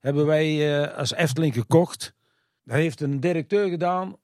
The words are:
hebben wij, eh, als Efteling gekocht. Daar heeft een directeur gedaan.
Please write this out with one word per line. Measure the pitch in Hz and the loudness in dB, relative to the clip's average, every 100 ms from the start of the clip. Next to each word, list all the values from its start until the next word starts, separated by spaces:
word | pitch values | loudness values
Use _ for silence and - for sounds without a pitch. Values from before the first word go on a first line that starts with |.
hebben | 135 143 151 | 0 0 2
wij, | 156 156 156 147 143 | 2 2 0 0 0
eh, | 147 - | -2 -4
als | 131 | -6
Efteling | - 160 131 160 | 0 0 2 0
gekocht. | 117 117 160 175 - - _ _ _ _ _ | 0 2 4 2 -4 -16 _ _ _ _ _
Daar | - 127 | -4 0
heeft | 165 - | 0 -2
een | 147 139 | -4 -2
directeur | 175 170 147 202 202 | -2 -2 0 0 0
gedaan. | 175 175 185 190 202 | -2 -2 -2 -6 -12